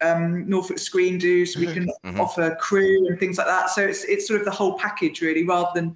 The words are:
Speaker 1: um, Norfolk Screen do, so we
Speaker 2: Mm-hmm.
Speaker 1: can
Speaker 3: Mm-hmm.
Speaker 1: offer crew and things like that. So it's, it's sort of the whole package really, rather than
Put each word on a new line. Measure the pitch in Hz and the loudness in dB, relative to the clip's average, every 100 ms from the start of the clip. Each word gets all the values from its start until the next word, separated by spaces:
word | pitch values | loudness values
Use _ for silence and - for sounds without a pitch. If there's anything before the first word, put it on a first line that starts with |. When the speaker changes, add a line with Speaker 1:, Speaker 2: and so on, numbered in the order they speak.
Speaker 1:
um, | 165 170 170 175 175 | 0 2 0 -2 0
Norfolk | 190 180 - | -2 -2 -6
Screen | - 185 180 180 | -2 2 2 2
do, | 175 180 175 | 2 4 2
so | - | 0
we | 170 | -2
Speaker 2:
Mm-hmm. | 165 | -2
Speaker 1:
can | 180 - | -4 -6
Speaker 3:
Mm-hmm. | 185 185 | -8 -2
Speaker 1:
offer | 180 - 165 165 | -2 0 -2 -2
crew | - 196 190 190 180 | 0 2 4 4 2
and | 175 | 0
things | 185 175 | -2 -2
like | - | 0
that. | 185 - | 0 0
So | - 196 | 0 -2
it's, | - - | -2 -2
it's | 202 - | -2 0
sort | 208 | -2
of | 202 | -2
the | |
whole | 196 190 - | 0 -2 0
package | 208 - 160 - | -6 -2 -2 0
really, | 160 160 170 | -2 0 2
rather | 175 175 165 | 2 0 -2
than | 165 | -4